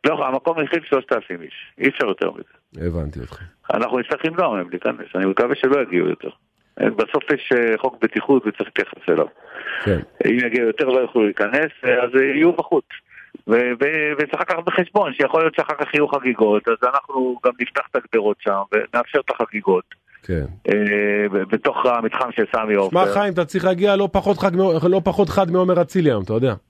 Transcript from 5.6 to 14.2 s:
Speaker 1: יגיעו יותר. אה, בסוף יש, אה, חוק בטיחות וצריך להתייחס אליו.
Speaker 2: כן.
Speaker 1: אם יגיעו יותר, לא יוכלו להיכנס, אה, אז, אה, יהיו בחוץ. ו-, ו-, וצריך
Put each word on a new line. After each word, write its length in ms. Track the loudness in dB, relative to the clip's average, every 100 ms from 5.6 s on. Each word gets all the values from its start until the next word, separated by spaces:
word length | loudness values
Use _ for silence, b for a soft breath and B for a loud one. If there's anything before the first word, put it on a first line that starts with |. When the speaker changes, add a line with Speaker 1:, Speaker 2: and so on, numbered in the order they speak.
| 2 2
Speaker 1:
יגיעו 260 | 2 0 0
יותר. 220 | -4 -8 -14 _ _ _ -2
אה, 80 | -2
בסוף 340 | 0 -2 -2 0
יש, 180 | -2 2 2
אה, 160 | 2 0
חוק 200 | -2 -2
בטיחות 420 | -2 -2 2 2 2
וצריך 220 | -6 -6
להתייחס 400 | -4 -6 -6 0
אליו. 160 | 2 2 _ B B B B
Speaker 2:
כן. 160 | B -2 -2 _ 2
Speaker 1:
אם 120 | 2 0
יגיעו 220 | 0 0
יותר, 180 | 0 2
לא 140 | 2
יוכלו 240 | 2 2 2
להיכנס, 460 | 2 0 0 -2 -2 0
אה, 180 | 2
אז, 60 | 2 2
אה, 40 | 2
יהיו 260 | 4 2
בחוץ. 320 | 2 0 0 -2 -20 _ B B B 0
ו-, 60 | 2 2 0
ו-, 320 | 0 0 -2
וצריך 220 | 0